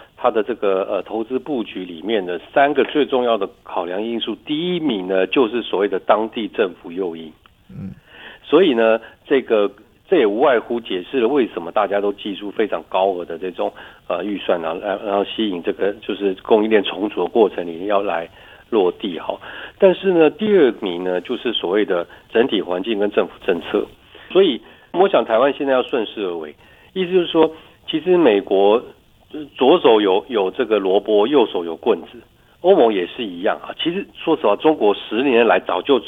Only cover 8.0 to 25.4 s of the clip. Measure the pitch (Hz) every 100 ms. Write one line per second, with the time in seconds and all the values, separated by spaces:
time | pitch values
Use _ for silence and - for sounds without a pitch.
8 | _ - - - - 151 190 117 113 110
9 | - - - 135 120 110 101 - _ _
10 | _ 180 107 107 147 117 - 120 117 92
11 | 87 135 113 147 104 90 85 107 98 101
12 | 101 101 110 92 101 - 104 87 - 95
13 | 98 90 85 82 90 85 104 - - -
14 | - 87 101 98 - 87 80 87 104 98
15 | 107 101 95 - 110 87 104 92 98 104
16 | - 95 101 92 - 113 110 107 98 90
17 | 104 - 87 117 98 - 87 82 98 101
18 | 101 85 85 - - - _ 113 90 -
19 | 104 78 - 95 - - - - 196 175
20 | 190 170 156 147 214 202 131 104 101 87
21 | 92 90 87 117 123 104 87 104 98 90
22 | 82 - _ 110 131 131 87 90 98 104
23 | 104 - 90 - - 85 - 104 - -
24 | _ - - 180 196 110 - - _ 165
25 | 196 156 113 113